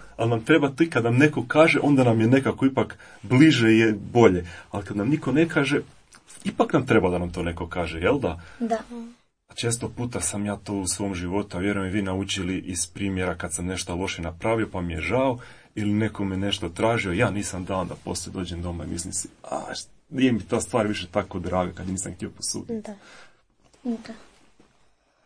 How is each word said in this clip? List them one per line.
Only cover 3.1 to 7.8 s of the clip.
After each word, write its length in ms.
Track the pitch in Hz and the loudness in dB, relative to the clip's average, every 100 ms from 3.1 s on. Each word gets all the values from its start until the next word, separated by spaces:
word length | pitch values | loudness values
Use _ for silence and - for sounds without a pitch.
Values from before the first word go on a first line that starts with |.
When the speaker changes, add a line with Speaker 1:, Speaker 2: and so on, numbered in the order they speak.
| - | -18
Speaker 1:
bliže 500 | 101 123 160 127 113 | 2 8 8 8 6
i 80 | 113 | 6
je 180 | 113 104 92 | 6 2 0
bolje. 320 | 120 113 90 87 - - | 8 8 6 -2 -14 -10
Ali 140 | 101 92 | -8 -6
kad 120 | 101 | -2
nam 120 | 107 | 0
niko 220 | 151 135 | 0 2
ne 180 | 135 165 | 2 2
kaže, 320 | 160 139 147 - - _ - _ - | 2 2 0 -2 -16 _ -20 _ -10
ipak 300 | 196 - 226 | -6 0 2
nam 120 | 156 123 | 2 4
treba 240 | 113 92 | 4 4
da 80 | 87 | 0
nam 140 | 87 | -4
to 120 | 87 | -4
neko 240 | 85 82 85 | -6 -6 -6
kaže, 320 | 90 | -4